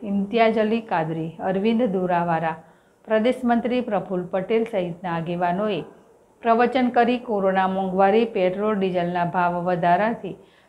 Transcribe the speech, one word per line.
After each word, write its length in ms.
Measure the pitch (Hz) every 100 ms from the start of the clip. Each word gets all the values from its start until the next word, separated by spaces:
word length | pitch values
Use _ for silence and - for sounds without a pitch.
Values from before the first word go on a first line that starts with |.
ઇમ્તિયાઝ 560 | 214 202 196 233 226 226
અલી 220 | 214 233
કાદરી, 500 | 226 175 160 165 160 -
અરવિંદ 420 | 190 190 214 226 247
દોરાવારા, 720 | 190 180 175 175 160 165 160 - _ _ _ -
પ્રદેશ 340 | 220 226 247
મંત્રી 380 | 240 233 240 247
પ્રફુલ્લ 460 | 240 196 180 185 175
પટેલ 360 | 190 185 226 226
સહિતના 500 | 202 175 170 185 165
આગેવાનોએ 640 | 165 175 175 180 214 175 - - _ _ _ _
પ્રવચન 460 | 233 226 240 262 247
કરી 300 | 240 233 247
કોરોના 480 | 240 202 190 190 190
મોંઘવારી, 580 | 190 190 185 196 220 233
પેટ્રોલ 500 | - 220 208 214 208
ડીઝલના 500 | 190 180 175 180 170
ભાવ 300 | 180 175 175
વધારાથી 720 | 175 180 175 175 214 233 190 - - _